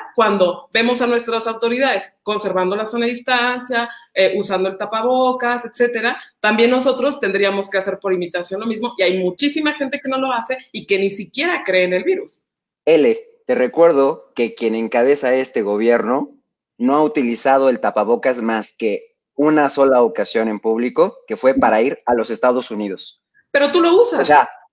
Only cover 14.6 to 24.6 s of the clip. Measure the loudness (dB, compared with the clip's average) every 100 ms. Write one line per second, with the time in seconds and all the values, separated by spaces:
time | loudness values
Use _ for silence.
14.6 | -2 -2 -2 0 2 2 2 0 -2 -4
15.6 | -2 0 2 2 2 -2 -4 -12 _ _
16.6 | _ -4 0 2 2 0 -2 -2 2 4
17.6 | 4 2 0 0 0 0 0 -2 -2 -4
18.6 | -6 -6 -4 -4 -8 _ _ -2 2 2
19.6 | 2 2 4 4 2 0 -4 -2 -2 -2
20.6 | -2 -2 -2 0 0 -2 -12 0 2 4
21.6 | 4 4 2 -2 -2 -2 -2 0 0 0
22.6 | -2 -6 -6 -8 -14 _ _ _ _ 0
23.6 | 2 2 4 4 4 2 4 4 4 -4